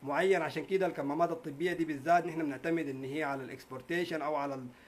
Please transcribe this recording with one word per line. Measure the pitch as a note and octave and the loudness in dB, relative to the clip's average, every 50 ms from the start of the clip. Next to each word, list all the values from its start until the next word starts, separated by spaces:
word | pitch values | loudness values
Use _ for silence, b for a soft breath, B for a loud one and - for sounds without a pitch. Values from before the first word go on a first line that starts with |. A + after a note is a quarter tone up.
| C3 | -4
معين. | C#3 C#3+ D#3 F3+ F#3+ F#3+ F3 | -2 2 4 6 6 6 4
عشان | D#3 D3 - E3 C#3 | 4 0 -4 -4 -2
كده | - F#3+ F#3+ F#3 | 0 2 2 2
الكمامات | E3+ - - C#3 C#3 D3 E3 E3+ E3 | 2 0 0 -2 0 2 2 2 2
الطبيه | E3 D#3+ - D#3+ C#3 C#3 E3+ F3+ E3+ | 2 -4 -6 -8 -4 -2 0 0 0
دي | D#3+ E3 | 0 -2
بالذات | D#3 D3+ C3+ B2+ E3 E3+ F3 D#3+ | -2 -2 -2 4 4 4 4 4
نحن | F3 D#3 E3 D#3+ | 2 -2 0 0
بنعتمد | C#3+ C3+ B2 - E3 E3 E3+ D3+ | 0 -2 -2 -2 0 0 0 0
ان | C#3+ C3+ C3 C3+ | -2 -4 -6 -6
هي | C3 C#3+ D#3 D3+ | -4 -4 -2 -2
على | C#3 C#3 C3+ B2+ | -2 -2 -4 -6
الاكسبورتيشن | - C3 C3 - - C3+ B2+ - - E3+ F3 F3 - E3 D#3 | -8 -10 -12 -12 -12 -12 -12 -6 -2 -2 -2 0 -2 -2 -2
او | C#3 D3+ D#3 | -2 0 0
على | C#3+ C#3 C#3+ C#3 | 0 -2 -2 -4
ال-، | C3 B2+ B2 B B B | -6 -8 -12 B B B